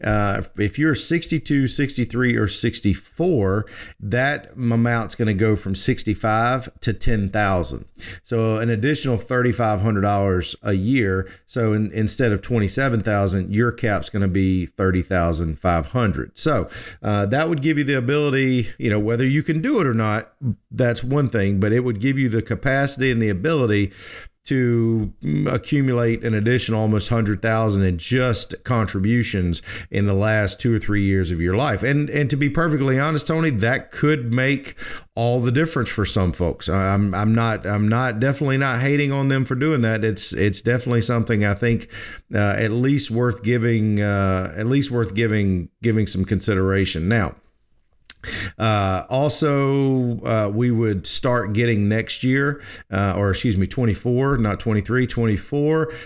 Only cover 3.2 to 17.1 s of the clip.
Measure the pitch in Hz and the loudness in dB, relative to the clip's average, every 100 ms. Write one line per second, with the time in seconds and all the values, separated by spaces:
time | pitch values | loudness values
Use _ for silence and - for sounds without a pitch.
3.2 | 175 151 95 98 110 - - - 104 117 | 0 2 2 0 -4 -10 -20 -12 -4 -2
4.2 | 135 147 - - 120 113 117 117 107 - | 0 -2 -8 -4 0 2 2 0 -2 -2
5.2 | 110 98 110 104 98 95 - 131 - 98 | 0 2 2 2 0 -2 0 0 -2 -2
6.2 | 110 110 120 127 120 - - 110 - 110 | 0 0 0 -2 -4 -8 -4 0 2 2
7.2 | 98 107 104 95 82 62 - - - - | 2 0 0 0 -2 -8 -12 -18 -18 -16
8.2 | - 117 110 110 117 113 123 147 135 120 | -6 -2 0 0 0 0 0 0 0 -2
9.2 | - 127 123 113 113 107 104 104 101 101 | -2 0 2 2 0 2 2 2 2 2
10.2 | 98 92 85 - 107 98 98 135 101 95 | 2 2 -2 -6 -2 0 2 2 2 0
11.2 | 95 - - - 110 107 107 85 110 - | -4 -10 -10 -2 0 0 0 -2 -2 0
12.2 | 123 101 - 120 101 135 135 113 101 104 | 0 0 0 0 0 0 0 0 0 2
13.2 | 98 98 90 104 120 117 117 98 - 104 | 2 0 0 0 0 0 -2 -2 -2 -2
14.2 | 98 92 95 95 85 - 95 92 87 92 | 0 2 2 0 -2 0 0 2 0 0
15.2 | 85 80 82 76 90 85 78 127 110 67 | 2 0 -2 -2 0 0 0 0 0 0
16.2 | 64 - 160 135 85 - - - 107 | -6 -4 0 0 -2 -10 -16 -8 -2